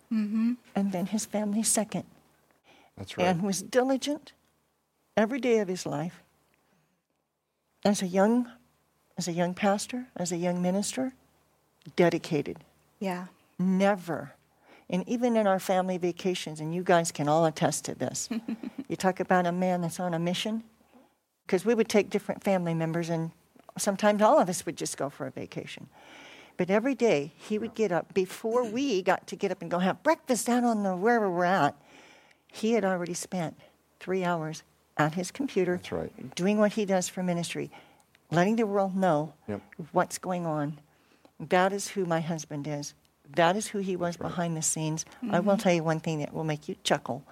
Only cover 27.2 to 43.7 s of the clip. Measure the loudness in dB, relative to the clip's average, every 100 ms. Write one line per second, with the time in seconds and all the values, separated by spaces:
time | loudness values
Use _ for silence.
27.2 | 0 -10 -6 -4 -4 -2 0 0 0 0
28.2 | -2 -2 -2 0 0 -2 0 0 2 0
29.2 | -2 -6 -4 -4 -4 0 0 2 2 0
30.2 | 2 -2 2 2 2 2 0 0 2 4
31.2 | 2 2 2 4 2 0 -16 -20 -20 -20
32.2 | _ _ _ -4 0 2 2 0 -4 -8
33.2 | -6 -6 -6 -8 -20 _ _ _ -4 -2
34.2 | 0 -2 -4 -8 -16 _ _ 0 0 0
35.2 | -6 -6 -4 0 0 0 -4 -6 -6 -10
36.2 | -12 -2 0 4 2 2 0 0 0 -4
37.2 | -2 -2 -2 -6 -8 -10 -20 _ _ _
38.2 | -2 2 4 2 2 2 0 2 4 2
39.2 | 0 -8 -8 -8 -10 -16 -4 0 0 -2
40.2 | -6 -4 -2 -2 -4 -6 _ _ _ _
41.2 | _ -12 0 4 4 0 -6 -4 0 0
42.2 | -2 -6 -6 -8 -6 -6 -8 -14 _ _
43.2 | -6 2 4 4 -2